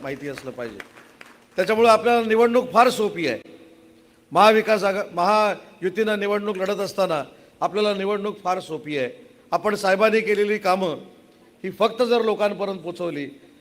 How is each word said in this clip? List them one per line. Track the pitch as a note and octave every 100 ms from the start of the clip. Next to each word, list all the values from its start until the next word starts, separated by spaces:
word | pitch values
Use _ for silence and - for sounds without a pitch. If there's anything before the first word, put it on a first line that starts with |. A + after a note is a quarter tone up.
माहिती | C#3 C#3 C#3+
असलं | C3 C3
पाहिजे. | B2 A#2 G2 - - - - - - _ -
त्याच्यामुळं | F#3 A3 A#3
आपल्याला | A3 A#3 A#3+ A3+
निवडणूक | A3 A#3 B3 -
फार | G#3 B3
सोपी | A3 G#3 E3+ D3
आहे. | G#2+ - - - - - _ _ _ -
महाविकास | D#3+ G#3+ A3 A3 G#3+
आघा-, | G3 G3 -
महायुतीनं | E3+ F3+ G#3+ G#3 F3 - - F3+ F#3 G#3+ G#3
निवडणूक | G3+ G#3 G#3 F#3
लढत | F#3+ G3+
असताना | F#3+ - F3+ D#3 - - - -
आपल्याला | D3 F#3+ G#3
निवडणूक | G3 G3 G#3 G3+ G3+
फार | F3+ F#3
सोपी | - D#3 D3+ D3
आहे. | B2 - - _ -
आपण | F3 G#3
साहेबांनी | G3+ G3 F#3+ A3 A3
केलेली | G#3+ G#3 G#3 G#3
कामं | F#3+ F#3+ F#3 C#3+ - - _ _ _ _
ही | F#3
फक्त | - A3 A3+
जर | A#3+ A#3
लोकांपर्यंत | A3 G3+ G#3 F#3 G3 F#3+
पोचवली | E3 F3 F3 D3 C#3 - - -